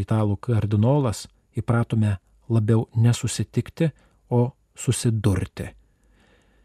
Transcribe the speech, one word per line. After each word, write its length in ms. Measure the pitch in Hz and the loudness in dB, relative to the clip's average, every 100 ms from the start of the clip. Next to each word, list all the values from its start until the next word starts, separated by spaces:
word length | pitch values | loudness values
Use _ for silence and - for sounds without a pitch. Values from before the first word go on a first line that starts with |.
italų 340 | 101 110 107 98 | -2 0 0 -2
kardinolas, 880 | - 110 101 104 117 147 127 101 - _ _ | -2 -2 0 2 2 2 0 -4 -10 _ _
„įpratome 600 | - - 117 117 113 104 95 _ _ - | -8 -2 -2 0 0 0 -2 _ _ -2
labiau 400 | 117 107 113 - 113 | 0 2 2 0 2
nesusitikti, 960 | 120 117 113 - 107 - - - 165 - _ _ - | 2 2 -2 -6 -4 -4 -6 -4 -4 -4 _ _ -2
o 200 | 123 123 - _ | 0 0 -4 _
susidurti.“ 920 | - - - 120 113 104 95 98 - - - _ _ _ _ _ _ _ _ | -6 -2 0 0 0 0 0 -4 -10 -14 -16 _ _ _ _ _ _ _ _